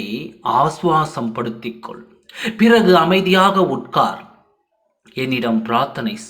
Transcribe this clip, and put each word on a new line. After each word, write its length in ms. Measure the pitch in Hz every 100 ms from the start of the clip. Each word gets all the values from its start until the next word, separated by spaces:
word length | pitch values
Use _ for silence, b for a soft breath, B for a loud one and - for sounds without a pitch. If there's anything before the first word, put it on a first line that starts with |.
| 101 117 156 - 123 120
ஆசுவாசம் 720 | 151 - 175 156 151 - 117
படுத்திக்கொள். 680 | 123 120 110 120 113 - - - _ _ B 233 -
பிறகு 340 | 226 233 185 180
அமைதியாக 640 | 160 190 180 185 196 190 151 123
உட்கார். 460 | - 151 110 95 - _ _ _ _ _ _ _ _ -
என்னிடம் 440 | 131 127 117 110 113
பிரார்த்தனை 480 | 117 139 - 113 107